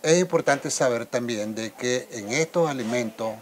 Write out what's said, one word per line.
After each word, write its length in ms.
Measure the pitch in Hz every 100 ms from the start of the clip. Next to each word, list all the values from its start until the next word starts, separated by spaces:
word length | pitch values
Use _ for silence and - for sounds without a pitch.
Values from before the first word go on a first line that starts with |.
Es 180 | 156 170
importante 520 | 180 - - 139 147
saber 340 | - 135 117 117
también 480 | 123 120 113 107
de 200 | 110 110
que 340 | - 127 123 123
en 200 | 120 101
estos 360 | 135 160 175 160
alimentos 680 | 135 110 120 117 - 113 110